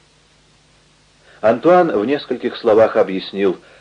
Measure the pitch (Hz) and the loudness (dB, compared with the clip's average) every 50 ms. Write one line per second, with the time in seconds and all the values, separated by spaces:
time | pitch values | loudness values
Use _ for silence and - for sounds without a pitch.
0 | _ _ _ _ _ _ _ _ _ _ _ _ _ _ _ _ _ _ _ _ | _ _ _ _ _ _ _ _ _ _ _ _ _ _ _ _ _ _ _ _
1 | _ _ _ _ _ _ _ - 107 110 120 123 156 165 180 180 175 156 - 104 | _ _ _ _ _ _ _ -4 -2 -2 0 0 2 4 4 4 4 2 0 -4
2 | 104 127 147 139 - - 127 117 123 117 - - - 117 104 113 110 104 - 113 | -2 -2 -4 -6 -6 -8 -10 -8 -8 -8 -8 -4 0 2 4 4 4 2 2 -2
3 | 98 95 95 92 - - - 98 101 92 87 - _ _ _ _ | -2 -2 -4 -10 -10 -10 -6 -4 -2 -2 -4 -6 _ _ _ _